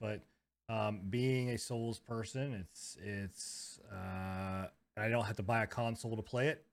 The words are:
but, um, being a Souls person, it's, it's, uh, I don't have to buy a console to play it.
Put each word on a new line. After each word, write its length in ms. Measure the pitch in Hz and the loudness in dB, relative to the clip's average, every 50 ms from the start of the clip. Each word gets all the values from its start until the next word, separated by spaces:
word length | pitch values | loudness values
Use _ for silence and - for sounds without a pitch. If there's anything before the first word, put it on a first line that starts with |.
but, 220 | 110 107 107 98 - - _ _ _ _ _ _ _ - | -4 -2 -2 -4 -6 -12 _ _ _ _ _ _ _ -2
um, 320 | 113 107 110 107 107 98 95 98 | 0 2 2 2 2 0 -2 0
being 400 | 104 120 127 131 131 127 123 123 | 2 4 4 6 4 4 4 2
a 80 | 120 110 | 0 -2
Souls 400 | - - 120 117 117 117 113 - | -2 -2 -2 0 0 0 -2 -4
person, 560 | - - 117 113 110 - - 131 135 143 123 | -4 -4 -2 -2 -2 -2 -2 -2 -2 -2 -2
it's, 420 | 98 87 - - - - - - - 95 | -4 -6 -8 -10 -12 -12 -12 -10 -8 -6
it's, 760 | 104 101 98 98 92 - - - - - - - - - - - - 101 | -4 -2 -2 -2 -4 -6 -8 -8 -8 -8 -8 -10 -10 -12 -14 -14 -10 -8
uh, 760 | 92 92 95 92 92 95 95 92 92 95 95 95 95 95 - - _ _ _ - | -6 -4 -4 -2 -2 -2 -2 -2 -2 0 0 -2 -2 -2 -4 -8 _ _ _ -2
I 120 | 107 107 113 | 0 2 4
don't 180 | 117 120 107 | 4 4 4
have 100 | 104 110 | 2 0
to 60 | - 98 | 0 2
buy 200 | 101 117 113 110 | 2 4 4 2
a 40 | |
console 500 | 107 - - 117 117 113 - - 113 113 | 2 0 0 0 0 0 -2 -2 -2 -2
to 60 | 110 101 | -2 -2
play 260 | - - 123 131 151 | -2 0 2 4 4
it. 160 | 151 - - _ | 2 0 -4 _